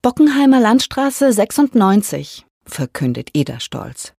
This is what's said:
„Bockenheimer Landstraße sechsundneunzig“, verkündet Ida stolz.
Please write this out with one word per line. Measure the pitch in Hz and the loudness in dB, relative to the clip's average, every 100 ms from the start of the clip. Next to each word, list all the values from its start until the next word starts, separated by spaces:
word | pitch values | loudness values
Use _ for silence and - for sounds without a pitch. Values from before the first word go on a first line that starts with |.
„Bockenheimer | 247 247 302 277 277 262 | -4 2 2 4 4 4
Landstraße | 220 247 - - 277 - 277 | 4 2 0 -4 -4 0 0
sechsundneunzig“, | 214 220 - 285 240 190 196 - 143 143 - _ _ - | 2 -2 0 0 2 4 2 0 -10 -12 -20 _ _ -18
verkündet | - 131 - 131 123 - | -10 -10 -4 -4 -4 -4
Ida | 147 135 120 | -2 -2 -4
stolz. | - 131 127 131 - _ | -12 -12 -12 -16 -20 _